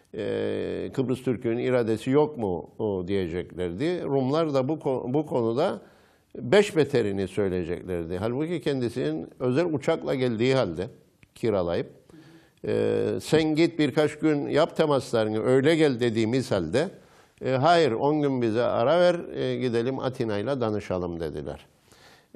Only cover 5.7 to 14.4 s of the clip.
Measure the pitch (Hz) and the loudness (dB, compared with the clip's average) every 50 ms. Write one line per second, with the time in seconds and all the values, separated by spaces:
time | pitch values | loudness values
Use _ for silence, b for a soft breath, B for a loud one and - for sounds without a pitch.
5.7 | 226 202 b b b b b b b b b b - - 127 120 156 208 202 202 | -2 -4 b b b b b b b b b b -14 -10 0 4 6 6 6 6
6.7 | - 160 135 135 - 120 107 101 98 98 98 90 - 110 101 92 90 92 85 80 | 4 2 2 4 2 2 2 2 0 -2 -2 -2 0 0 0 0 0 -2 -2 -4
7.7 | 87 - - 90 90 85 82 82 90 90 104 117 123 135 156 165 180 - - 156 | -6 -6 -6 -6 -6 -6 -4 -4 -4 -4 -4 -2 -2 -4 -4 -4 -6 -4 -2 -2
8.7 | 139 131 120 113 - 131 143 151 156 160 156 - - - 131 127 123 151 180 170 | -2 0 -2 -2 -2 -2 -4 -4 -4 -6 -8 -10 -8 -4 -2 0 2 2 0 0
9.7 | 151 131 - 160 165 156 - 147 147 131 127 123 117 104 117 131 135 131 117 90 | -2 0 0 0 0 0 -2 -4 -2 0 0 0 0 2 2 2 4 2 2 0
10.7 | 80 82 95 127 - - _ _ _ _ _ _ _ - - 117 104 95 87 85 | -2 -4 -6 -8 -10 -16 _ _ _ _ _ _ _ -4 -2 0 2 2 0 0
11.7 | 87 110 139 - - - B B B B B B B B B B B B - - | -2 -2 -4 -6 -12 -20 B B B B B B B B B B B B -6 -2
12.7 | 110 107 107 107 107 107 107 107 104 104 - - - 156 160 156 156 151 170 165 | 0 0 0 2 0 0 0 -2 -2 -4 0 2 2 2 4 2 2 2 2 2
13.7 | - - 151 135 - 160 151 147 151 - 156 156 151 143 | 2 0 0 2 2 2 0 0 0 0 0 0 2 0